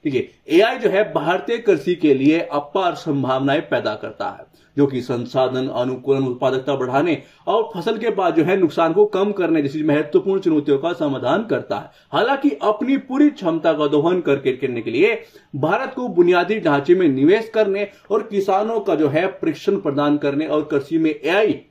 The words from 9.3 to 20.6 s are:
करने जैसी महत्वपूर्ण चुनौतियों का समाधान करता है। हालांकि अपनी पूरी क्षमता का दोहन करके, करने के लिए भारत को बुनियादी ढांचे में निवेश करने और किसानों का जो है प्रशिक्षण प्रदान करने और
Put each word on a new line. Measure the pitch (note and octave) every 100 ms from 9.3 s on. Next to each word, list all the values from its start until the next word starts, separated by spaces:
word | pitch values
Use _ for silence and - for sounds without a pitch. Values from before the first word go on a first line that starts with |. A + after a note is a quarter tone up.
करने | F#3+ E3+ D#3+
जैसी | C#3 D#3
महत्वपूर्ण | D3+ D3 D3+ F#3 F#3+ F#3+
चुनौतियों | F#3 D3+ C#3+ C#3
का | E3
समाधान | E3+ D3+ C3 A#2+ F3+
करता | A#3 B2 - G2
है। | - _ _
हालांकि | D3+ B3 C#4 D4 -
अपनी | G#3 G#3+ A#3+ C#4
पूरी | - C4+ D4
क्षमता | D4 F3+ D#3+ E3
का | D3+ D3
दोहन | D3+ E3 F3+
करके, | D3 C#3 C#3
करने | B2+ C3 A#2+
के | A2
लिए | A#2+ G#3+ A3 - - _ C#3+
भारत | D3+ G#3+ C4
को | - B3
बुनियादी | F3 F3 F3+ F3 G#3+
ढांचे | E3 C#3 C#3
में | F3+ E3+
निवेश | C3+ D3 G#3+ A3
करने | A3 G3+ G3 G3+ - _
और | G#3+
किसानों | - G3+ G3 F#3+ A3 A3+
का | G3+
जो | D#3 D3+
है | D3+ F#3
प्रशिक्षण | - E3 D3+ - G3
प्रदान | D3+ C#3 D3 D3
करने | C#3+ C#3 D#3
और | D3+